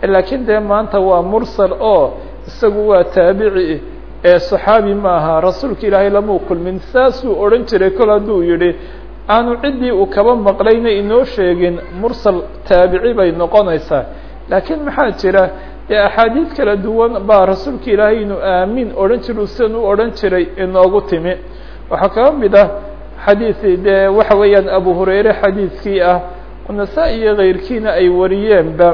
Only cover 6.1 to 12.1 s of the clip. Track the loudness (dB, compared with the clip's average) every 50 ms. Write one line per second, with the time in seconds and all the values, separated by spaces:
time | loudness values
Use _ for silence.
6.1 | 2 0 0 0 -2 -4 -2 -4 -4 -4 -4 -6 -8 -8 -10 -2 0 2 2 2
7.1 | 0 -2 -4 -4 -2 0 2 2 2 2 0 0 0 0 0 0 2 0 2 2
8.1 | 2 2 0 0 -2 -2 0 0 0 2 0 0 -2 -4 -12 -18 -18 -18 -18 -18
9.1 | -20 -18 -4 0 0 0 2 0 -4 -2 -4 -4 -4 -2 -2 -2 0 0 0 0
10.1 | 0 0 2 2 2 2 2 0 0 2 2 2 2 2 2 0 0 0 -2 0
11.1 | 2 2 0 0 -2 -2 0 0 2 2 0 -2 -2 -4 -10 -12 -10 -6 -4 -4